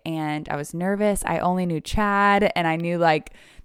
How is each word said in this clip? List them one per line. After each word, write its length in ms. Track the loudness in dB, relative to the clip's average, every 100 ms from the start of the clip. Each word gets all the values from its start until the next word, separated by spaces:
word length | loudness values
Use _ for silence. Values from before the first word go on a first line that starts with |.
and 420 | -8 -6 -4 -6 -6
I 60 | -8
was 180 | -6
nervous. 480 | -4 -2 0 0 0
I 140 | -2 -2
only 260 | 0 0
knew 160 | -2 -4
Chad 720 | -2 -2 0 4 4 4 4
and 120 | 2 0
I 100 | -2
knew, 220 | -2 2
like, 340 | 2 2 -2 -16 -20 -20